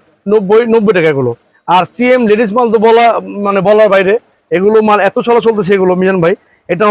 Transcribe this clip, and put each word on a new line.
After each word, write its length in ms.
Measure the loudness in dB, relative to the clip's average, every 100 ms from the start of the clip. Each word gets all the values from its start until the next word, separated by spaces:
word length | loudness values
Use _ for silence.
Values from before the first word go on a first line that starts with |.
| _ _ -4
নব্বই, 300 | -2 2 0 2
নব্বই 200 | 0 0 0
টাকা 120 | 0
এগুলো। 180 | -2 -4 -6 _ _ -2
আর 140 | -2 -2
সিএম 280 | -2 0 0 2
লেডিস 200 | 0 0 -2
মাল 100 | 0
তো 40 | 0 2
বলা, 180 | 2 2 0 -6 -8 -4
মানে 140 | -2 0
বলার 200 | 2 2
বাইরে, 200 | 2 0 -2 -6 _ -6
এগুলো 280 | -2 0 2 2
মাল 100 | 0 0
এত 80 | -2 -2
চলা 140 | 0 0
চলতেছে 260 | -2 0 0
এগুলো, 160 | 0 0
মিজান 180 | 0 0
ভাই। 100 | -2 -2 _ _ -8
এটা 160 | -2 0